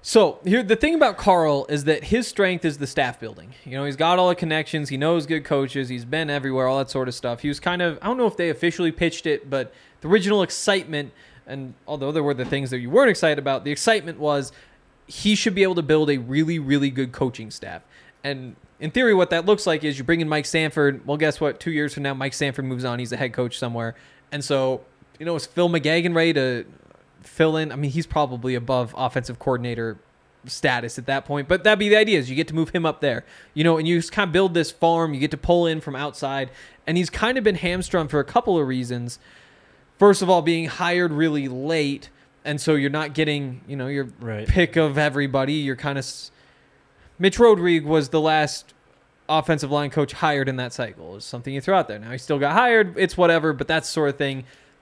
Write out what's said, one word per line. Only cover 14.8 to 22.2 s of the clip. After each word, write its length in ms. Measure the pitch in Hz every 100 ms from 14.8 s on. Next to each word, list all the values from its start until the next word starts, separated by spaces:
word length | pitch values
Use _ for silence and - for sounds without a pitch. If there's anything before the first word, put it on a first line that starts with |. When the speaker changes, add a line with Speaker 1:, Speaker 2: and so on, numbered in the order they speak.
| _ _ _
Speaker 1:
he 260 | - 208 208
should 200 | 233 190
be 80 |
able 120 | 190 175
to 60 |
build 280 | 147 156 151
a 60 | 139
really, 420 | 120 139 160 165
really 300 | 135 143 139
good 220 | 131 131
coaching 360 | - 131 117 110
staff. 320 | - 98 87 _ - - _ 139
And 320 | 135 127 - _ _
in 120 | 160
theory, 220 | 240 247
what 160 | 190 175
that 160 | 170 175
looks 200 | 208 185
like 200 | 156 151
is 120 | 139
you 60 |
bring 160 | 127 170
in 80 | 156
Mike 180 | 151 139
Sanford. 600 | 165 156 156 143 139 -
Well, 80 | 147
guess 240 | 156 143
what? 220 | 151 -
Two 100 | 170
years 220 | 151 147
from 100 | 147
now, 100 | 139
Mike 200 | 135